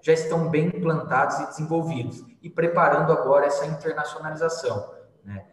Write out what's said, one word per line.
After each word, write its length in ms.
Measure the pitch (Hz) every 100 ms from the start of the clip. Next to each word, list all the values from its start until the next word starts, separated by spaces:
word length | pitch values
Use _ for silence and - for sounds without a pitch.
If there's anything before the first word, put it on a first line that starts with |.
já 140 | -
estão 340 | 160 - 165 165
bem 200 | 156 170
implantados 680 | 185 170 151 - 160 139 147
e 60 | 147
desenvolvidos, 760 | - 151 165 160 127 113 101 - -
e 80 | 170
preparando 640 | - 170 175 156 147 160
agora 320 | 160 131 143
essa 220 | 147 143 151
internacionalização, 1300 | 160 160 151 147 160 156 156 165 160 123 107 104 - - _
né? 220 | 101 101 -